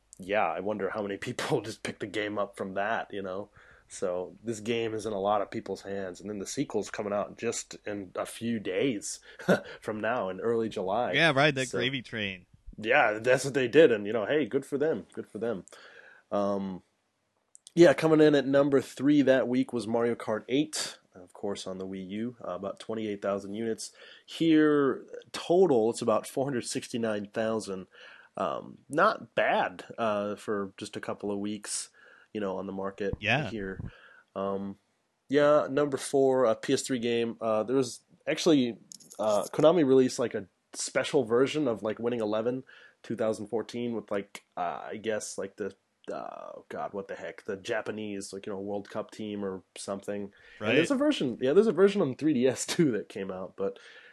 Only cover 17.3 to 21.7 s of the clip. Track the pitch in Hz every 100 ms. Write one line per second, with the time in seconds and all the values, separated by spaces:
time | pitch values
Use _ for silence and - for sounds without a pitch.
17.3 | _ _ - - 165 170 135 160 156 151
18.3 | 143 127 139 143 139 - - 139 147 131
19.3 | 131 120 127 131 120 104 117 120 113 -
20.3 | 107 - 135 151 - - - _ 95 90
21.3 | - 101 98 95